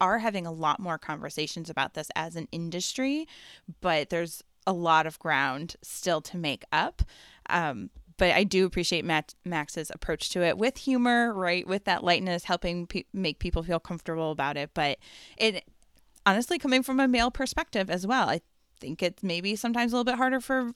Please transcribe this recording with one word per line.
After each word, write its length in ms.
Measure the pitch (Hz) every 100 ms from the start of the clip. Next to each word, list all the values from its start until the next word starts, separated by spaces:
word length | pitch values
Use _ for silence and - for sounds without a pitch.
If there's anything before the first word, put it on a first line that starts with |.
are 200 | 185 226
having 260 | 226 202 170
a 60 |
lot 260 | 160 156 -
more 180 | 185 160
conversations 720 | - 147 147 - 151 - 165
about 260 | 143 135
this 140 | - 151
as 220 | - 165 165
an 100 | 160
industry, 760 | 165 170 175 - - 269 302 320 - - - - -
but 300 | 180 156 143
there's 340 | 170 170 - - _
a 80 | -
lot 320 | 180 170 160
of 140 | 160 -
ground 560 | 165 139 139 135 170 -
still 380 | - - 185 160
to 160 | - 180
make 260 | 156 123 -
up. 320 | 151 247 - - - - - -
Um, 400 | 175 156 120 - - - -
but 140 | 180
I 140 | 170
do 200 | 202 190
appreciate 400 | 185 - 170 170
Matt, 300 | 165 156 - -
Max's 460 | 180 165 147 - 151
approach 380 | - - 156 -
to 140 | 180
it 120 | 170 -
with 200 | 233 -
humor, 580 | - 254 240 240 233
right? 320 | 202 180 180 -
With 160 | 196 202
that 180 | 175
lightness, 400 | 180 175 185 175
helping 420 | - 175 175 175 175
pe-, 200 | 190 -
make 280 | 196 180 -
people 240 | 185 165
feel 160 | 165 165
comfortable 500 | - 170 - 160 160
about 260 | 147 139 147
it. 140 | 147
But 260 | - 147 - - - - -
it, 280 | 220 180 - _ _ _ _ -
honestly, 360 | 202 196 247 349
coming 240 | 277 262
from 160 | 254 262
a 80 | 269
male 240 | 247 240
perspective 580 | - 254 - 330 214 190
as 160 | 180 190
well, 220 | 254 165
I 120 | 160 _ _ _ _
think 220 | - 165
it's 220 | 180 -
maybe 320 | 190 170 196 208
sometimes 360 | 233 233 240
a 40 | 247
little 80 |
bit 100 | 240
harder 260 | 247 262 262
for, 300 | - 262 240